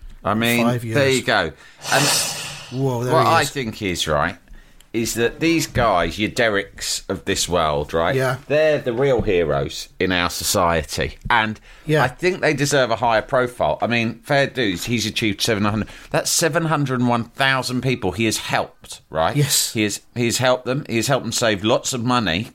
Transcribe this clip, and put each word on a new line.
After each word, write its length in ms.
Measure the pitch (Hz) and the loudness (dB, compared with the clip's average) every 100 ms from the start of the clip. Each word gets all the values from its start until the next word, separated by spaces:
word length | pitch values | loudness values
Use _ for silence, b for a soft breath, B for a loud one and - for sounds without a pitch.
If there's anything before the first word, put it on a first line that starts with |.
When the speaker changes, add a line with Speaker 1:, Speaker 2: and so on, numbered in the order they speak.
| - - | -18 -8
Speaker 1:
I 80 | - | -2
mean, 300 | 107 117 120 | 0 2 2
Speaker 2:
Five 200 | 120 120 | 2 0
years. 100 | 117 | 0
Speaker 1:
there 160 | 123 135 | 2 2
you 120 | 131 | 2
go. 300 | 127 107 82 - B B - | 2 2 2 -4 B B 0
And 120 | 135 | 2
Speaker 2:
<sighs> 640 | 139 - - - - - - | 2 0 -2 -6 -10 -12 -10
Whoa, 320 | 123 135 120 | -2 -2 0
there 80 | 123 | 2
Speaker 1:
what 140 | 160 135 | 2 4
Speaker 2:
he 20 | |
Speaker 1:
I 100 | 165 | 4
Speaker 2:
is. 80 | 143 | 2
Speaker 1:
think 320 | 143 113 107 | -4 -6 -4
is, 260 | 101 82 - | -4 -2 0
right, 280 | 73 82 - - b b b b | 2 0 -4 -16 b b b b
is 200 | 113 113 | -4 -2
that 260 | 113 117 - | 0 -2 0
these 260 | 160 165 - | 0 0 0
guys, 520 | 127 117 90 85 98 | 0 2 2 0 -2
your 100 | 104 | -2
Derricks 720 | 78 117 101 - - - - - | 2 2 0 -4 -8 -6 -6 -6
of 140 | 95 | -6
this 240 | - 90 - | -2 -2 0
world, 440 | 87 78 73 73 | 0 2 0 -2
right? 220 | 82 85 | 0 0
Speaker 2:
Yeah. 240 | 131 131 131 - | 0 -2 -4 -2
Speaker 1:
They're 320 | 151 156 143 | 2 4 2
the 140 | 139 | 0
real 300 | 117 139 120 | 0 2 2
heroes 680 | 107 87 80 69 69 - - - | 2 2 2 0 -2 -8 -14 -4
in 140 | 92 | 0
our 180 | 90 87 | 2 0
society. 880 | - 80 101 87 82 76 - 69 - - | -2 -2 2 2 2 -2 -4 -6 -6 0
And 300 | 117 110 107 B B | 2 2 -4 B B
Speaker 2:
Yeah. 200 | 151 151 | -2 0
Speaker 1:
I 40 | 127 | 0
think 320 | - 180 185 | 0 -2 0
they 140 | 143 | 0
deserve 360 | 135 143 143 120 | 0 0 2 2
a 40 | 113 | 0
higher 240 | 123 110 | 2 0
profile. 560 | - 131 123 - 76 76 | 2 0 0 0 -2 0
I 60 | 107 | 0
mean, 320 | 120 113 117 | 0 0 -4
fair 260 | - 143 135 | 0 0 0
dues, 380 | 131 107 87 | 0 -2 -2
he's 200 | - 120 | -2 -2
achieved 380 | 104 - 113 95 | -2 -2 -2 0
seven 220 | - 104 | 0 0
hundred, 240 | 104 107 - B B | 0 0 -4 B B
that's 200 | 151 - | -4 -2
seven 360 | - 160 165 160 | 0 0 0 0
hundred 340 | 156 135 127 | 0 0 0
and 80 | 123 | 2
one 160 | 120 | 0
thousand 580 | 110 - 135 135 123 123 | -2 -2 0 0 -2 -2
people 300 | 131 120 95 | -2 0 -2
he 120 | 95 113 | 0 0
has 120 | - | 0
helped, 600 | - 120 - - - - _ | -2 -2 -2 -10 -18 -18 _
right? 260 | 78 82 139 | 0 0 2
Speaker 2:
Yes. 360 | 139 - - | 2 2 0
Speaker 1:
He 100 | 117 | 0
has, 180 | 104 - - | -2 -2 -8
he 120 | 117 117 | -2 -2
has 120 | 101 | 2
helped 260 | 127 127 | 2 0
them. 220 | 120 135 - | 0 -4 -2
He 80 | 113 | -2
has 120 | 110 | 0
helped 160 | 131 | 0
them 80 | 113 | -2
save 320 | - 120 101 | 0 0 0
lots 280 | 107 139 - | 2 0 0
of 120 | 127 | -4
money 460 | 120 123 95 85 113 | 0 0 0 -2 -4